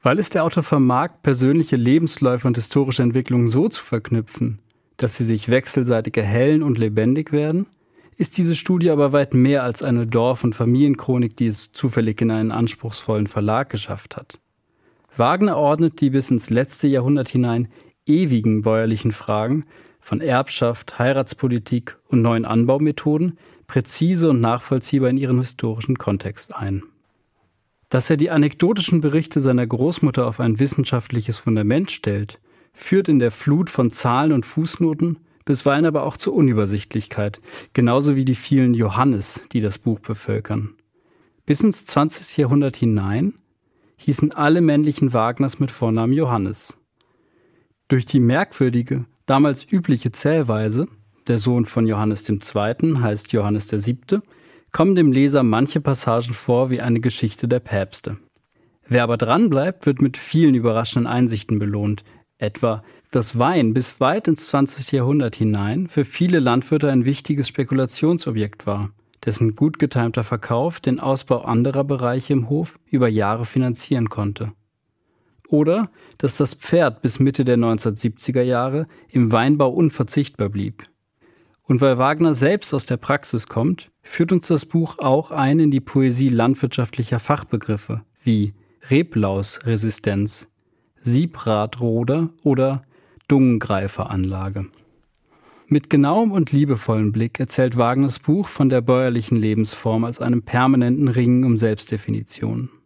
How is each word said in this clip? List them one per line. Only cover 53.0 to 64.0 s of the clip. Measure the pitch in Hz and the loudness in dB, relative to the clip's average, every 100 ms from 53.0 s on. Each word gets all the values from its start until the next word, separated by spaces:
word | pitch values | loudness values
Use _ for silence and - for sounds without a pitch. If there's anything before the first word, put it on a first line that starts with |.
heißt | 120 107 - | 0 -2 -2
Johannes | 117 101 104 104 | -2 0 -2 -2
der | 107 | -4
Siebte, | 104 123 - 196 - _ _ - _ | -4 -6 -2 -4 -4 _ _ -20 _
kommen | - 170 | 0 2
dem | 185 156 | 4 4
Leser | 131 139 139 | 4 4 4
manche | 123 110 139 165 | 4 2 0 0
Passagen | 143 135 - 117 120 | -2 -2 0 0 -2
vor | 113 - 120 131 | -6 0 2 2
wie | 123 | -2
eine | 120 117 | 0 0
Geschichte | 120 - 110 - 120 | 0 -2 -6 -4 -2
der | 123 | -2
Päpste. | - 104 95 - - 104 _ _ _ _ _ _ _ | 0 -4 -4 -8 -10 -12 _ _ _ _ _ _ _
Wer | 123 | 0
aber | 117 117 | 2 0
dranbleibt, | 113 147 226 165 160 190 - | 2 2 2 2 -2 -2 -2
wird | 127 | 2
mit | 139 - | 0 -2
vielen | - 156 160 | -4 2 4
überraschenden | 127 113 110 113 - 120 | 4 2 0 -2 -2 -2
Einsichten | 123 123 110 - 107 | 0 0 -2 -2 -2
belohnt. | 104 104 104 104 _ _ _ _ | -2 -2 -4 -4 _ _ _ _
Etwa, | 107 - 120 107 - - _ | -8 -2 -2 -2 -8 -20 _
dass | 127 110 117 | -4 -2 0
Wein | 127 180 117 | 2 4 2
bis | 113 123 - | 0 -2 0